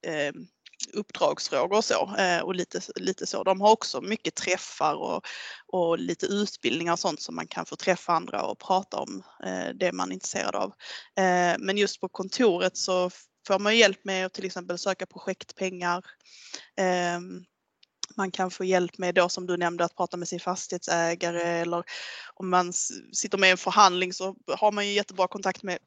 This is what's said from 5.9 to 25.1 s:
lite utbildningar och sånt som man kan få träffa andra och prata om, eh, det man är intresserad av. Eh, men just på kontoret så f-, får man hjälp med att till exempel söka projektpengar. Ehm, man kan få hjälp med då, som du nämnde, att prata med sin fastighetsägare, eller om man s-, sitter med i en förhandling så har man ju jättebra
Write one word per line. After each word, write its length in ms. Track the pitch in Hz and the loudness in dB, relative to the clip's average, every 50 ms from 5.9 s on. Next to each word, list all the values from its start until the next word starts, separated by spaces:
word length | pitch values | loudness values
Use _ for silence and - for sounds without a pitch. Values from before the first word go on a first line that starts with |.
| 165 165 | 2 0
lite 260 | 175 175 175 - - | 0 -4 -4 -4 -2
utbildningar 680 | - 196 202 208 202 - - - 117 117 160 170 170 170 | -2 0 -2 -2 -4 -6 -4 -2 -2 -2 0 0 0 0
och 60 | 170 | 0
sånt 220 | - 190 151 - | 0 -4 -4 -4
som 140 | - - 82 | -8 -10 -8
man 120 | 82 82 - | -8 -8 -8
kan 180 | - - 165 | -6 -8 -8
få 100 | - - | -8 -8
träffa 380 | - - - 185 175 - - 175 | -6 0 0 0 0 0 0 0
andra 300 | 160 170 - - - - | 0 0 -2 -6 -4 -4
och 160 | - - _ | -4 -4 _
prata 380 | - - 185 185 196 _ - - | -2 0 0 0 0 _ -6 -6
om, 260 | - - - 190 185 - - _ - | -6 -6 -8 -12 -12 -16 -18 _ -8
eh, 240 | - - - - - - | -6 -4 -4 -4 -6 -4
det 160 | - 180 175 | -2 -2 -2
man 180 | 180 180 180 - | -2 -2 -4 -4
är 40 | 185 | -6
intresserad 420 | 190 - - - 196 - - - | -8 -8 -8 -4 -4 -4 -2 -2
av. 140 | - 190 196 208 _ - - - - - - _ - | -4 -4 -4 -6 _ -16 -14 -14 -14 -16 -10 _ 2
Eh, 380 | 190 185 180 180 180 175 170 - | 2 4 4 4 4 2 2 0
men 180 | - 190 190 208 | 0 -2 0 2
just 240 | 202 196 - - | 2 0 0 -6
på 80 | - 185 | -8 -10
kontoret 680 | _ - 190 190 - - 254 220 175 175 185 185 _ - | _ -6 -8 -6 0 4 4 4 6 4 2 0 _ -2
så 280 | - - 185 185 180 185 | -4 0 0 2 0 0
f-, 160 | 185 - - _ _ _ _ - | -2 -8 -20 _ _ _ _ 0
får 120 | 202 196 | 0 2
man 180 | 202 208 220 233 | 4 4 6 8
hjälp 220 | 226 196 190 - _ | 8 6 6 2 _
med 200 | 202 190 190 185 | -4 -2 -2 -2
att 80 | 185 _ | -2 _
till 120 | - 190 | -6 -8
exempel 320 | 185 180 185 175 180 175 175 | -6 -6 -6 -6 -6 -6 -4
söka 280 | - 202 190 _ 185 | -2 -2 -2 _ -4
projektpengar. 1000 | - - - - - 185 _ - _ - - 190 185 185 180 175 175 175 180 190 - - _ _ - - - - - - - - - _ - | -10 -10 -12 -6 -6 -6 _ -6 _ -8 -6 -4 -4 -4 -2 -2 -2 -2 -2 -4 -10 -20 _ _ -20 -20 -20 -20 -16 -16 -16 -18 -14 _ 0
Ehm, 680 | 190 185 180 180 175 175 175 175 175 185 185 180 180 _ _ _ _ _ _ _ _ _ _ _ - - - - | 2 4 4 2 2 0 -2 -2 -6 -8 -12 -14 -14 _ _ _ _ _ _ _ _ _ _ _ -12 -10 -4 -4
man 140 | 196 190 | -4 -2
kan 200 | 180 - 190 185 | 0 -2 -2 -2
få 120 | 175 - 196 | -2 -4 0
hjälp 340 | 185 185 180 180 170 - - | 4 4 4 4 2 -2 -4
med 180 | 190 180 175 | -2 2 4
då, 140 | 185 175 180 | 4 4 4
som 180 | - - 180 180 | 2 -4 -2 -2
du 100 | 180 175 | -2 0
nämnde, 280 | 175 170 170 170 175 | 0 0 2 2 0
att 100 | 170 _ | 0 _
prata 220 | - 190 - - 175 | -2 -2 -2 -2 -6
med 100 | 175 - | -6 -6
sin 120 | - 175 | -6 -6
fastighetsägare, 1000 | - - 185 185 - - - 175 - - 165 170 170 165 170 175 - 170 170 175 170 170 170 170 | -4 -4 -4 -4 -4 -8 -8 -8 -2 0 0 2 2 2 0 0 -2 -2 -2 0 0 0 0 0
eller 220 | 170 170 170 175 170 - - - - - - - - - - | 0 -2 -2 -4 -4 -6 -10 -12 -12 -12 -12 -14 -14 -18 -14
om 160 | _ 185 185 | _ -4 2
man 200 | 180 180 180 175 | 4 4 4 2
s-, 460 | 180 - - - - 95 - - - - | -2 -4 -4 -4 -6 -10 -16 -8 -6 -6
sitter 200 | - 208 - 190 | -4 -2 0 4
med 100 | 196 185 | 6 6
i 40 | |
en 60 | 185 185 | 6 6
förhandling 560 | - 196 180 214 190 190 175 180 185 180 180 | 2 2 8 8 8 8 8 4 0 -2 -2
så 220 | - 185 190 190 - _ - - - | -4 -6 -6 -6 -8 _ -6 -2 2
har 140 | - 214 | 2 2
man 160 | 208 208 202 202 | 2 2 -2 0
ju 60 | 202 | 0
jättebra 340 | 202 202 - | 0 0 -2